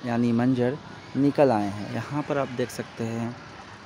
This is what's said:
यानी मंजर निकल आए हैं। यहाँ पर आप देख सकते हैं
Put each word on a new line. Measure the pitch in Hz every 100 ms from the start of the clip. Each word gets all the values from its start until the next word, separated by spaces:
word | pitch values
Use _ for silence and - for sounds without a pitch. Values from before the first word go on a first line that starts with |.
| 123
यानी | 117 120
मंजर | 117 127 127 123 151 - - - 127
निकल | 143 139 139
आए | 110 101
हैं। | 104 101
यहाँ | 120 117 143
पर | 135 147
आप | 131 123
देख | 123
सकते | - 117 - 113
हैं | 113 117 120 - - - -